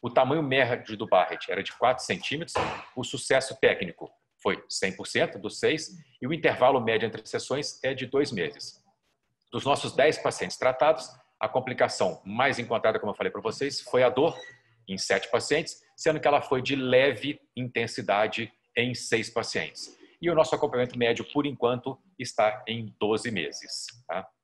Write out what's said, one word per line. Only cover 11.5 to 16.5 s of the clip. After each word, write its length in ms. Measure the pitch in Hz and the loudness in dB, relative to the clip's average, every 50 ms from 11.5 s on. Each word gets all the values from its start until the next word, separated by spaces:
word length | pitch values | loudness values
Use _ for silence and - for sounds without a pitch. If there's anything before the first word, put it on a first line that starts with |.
| - 135 120 123 123 113 131 - - - 110 92 82 - _ | -2 -2 -2 -2 0 2 2 2 2 0 0 0 0 -4 _
mais 320 | 95 104 113 131 139 123 - | -10 -2 0 2 2 2 -2
encontrada, 420 | 120 101 - 92 - 110 110 110 | -2 -2 -2 2 2 2 2 2
como 120 | - 107 | -2 -4
eu 40 | 98 | -4
falei 160 | - 101 92 | -2 -2 -2
pra 100 | - 101 | -2 -2
vocês, 400 | 95 110 107 - 139 139 131 - | -4 -4 -4 -2 -4 -4 -4 -6
foi 200 | - - - 127 | -8 0 2 4
a 80 | 123 123 | 4 6
dor 300 | 123 127 147 165 - - - - - _ _ _ _ _ _ - | 6 4 2 2 2 -2 -14 -18 -20 _ _ _ _ _ _ -10
em 100 | 95 95 | -8 -6
sete 320 | - - - 98 - - | 0 0 0 0 0 0
pacientes, 540 | - 113 - - 143 156 160 - - - _ _ _ - | -2 -2 2 2 0 0 0 -4 -12 -16 _ _ _ -2
sendo 220 | - 160 156 151 | 0 0 0 2
que 80 | - 151 | 4 4
ela 140 | 143 139 | 4 4
foi 200 | - - | 2 2